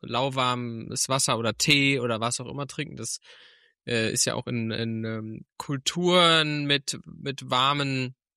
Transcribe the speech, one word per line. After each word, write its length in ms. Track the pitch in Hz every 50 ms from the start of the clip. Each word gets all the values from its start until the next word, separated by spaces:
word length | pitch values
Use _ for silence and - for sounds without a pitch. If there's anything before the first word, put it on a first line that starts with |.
lauwarmes 1040 | - - 117 120 131 139 131 131 127 123 123 123 123 120 117 113 110 - - 120 - -
Wasser 300 | 131 135 - - 127 110
oder 180 | 113 110 107 -
Tee 420 | - - 147 143 139 139 139 131
oder 200 | 120 120 117 107
was 200 | 113 120 123 -
auch 80 | 127 120
immer 180 | 117 139 143
trinken. 300 | 135 - - 147 151 143 127
Das, 220 | 117 - - - _ - - - - - - _ _ _ _ _ _ -
äh, 240 | 120 117 110 110
ist 140 | - - -
ja 80 | - 113
auch 120 | 117 123 -
in, 220 | 127 120 113 113
in, 340 | 113 113 117 113 113 110 110
ähm, 400 | 113 113 110 110 110 110 - - _ _ -
Kulturen 1080 | - - 147 135 - - - 170 180 180 180 180 175 165 165 160 156 151 151 147 147
mit, 340 | 143 143 143 139 - - - -
mit 440 | 160 82 - - 139 135 139 135 127
warmen, 680 | 131 123 131 139 143 143 143 139 135 131 127 123 127 _ _ _ _